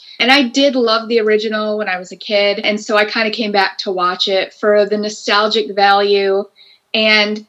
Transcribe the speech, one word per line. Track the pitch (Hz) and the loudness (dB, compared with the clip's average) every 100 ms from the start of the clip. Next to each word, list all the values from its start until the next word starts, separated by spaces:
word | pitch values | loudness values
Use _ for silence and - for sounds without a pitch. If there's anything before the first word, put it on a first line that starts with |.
| - - | -14 -4
And | 233 | 2
I | 285 | 2
did | 240 269 277 | 2 2 2
love | 254 226 220 220 | 2 0 0 0
the | 233 | 0
original | 214 214 220 214 214 214 | 2 0 0 -4 -4 -4
when | 202 | -4
I | 185 | -6
was | 180 | -8
a | 180 | -14
kid. | - 208 202 202 | -4 0 2 0
And | 208 208 | -2 -4
so | - 208 | 0 0
I | |
kinda | 214 233 220 | 0 -2 -4
came | 214 208 | -2 -2
back | 202 185 - | 0 0 -2
to | 214 | -6
watch | 185 180 190 - | -2 -2 -2 -2
it | 190 - | 0 -2
for | - 214 208 | -2 0 2
the | 202 208 | 2 -2
nostalgic | 208 - - 208 214 226 214 196 | -4 -8 -2 0 2 0 -2 0
value. | 196 202 202 202 196 196 208 _ _ _ _ | 2 4 2 2 2 0 -4 _ _ _ _
And | 220 220 214 208 214 | -2 2 2 2 -4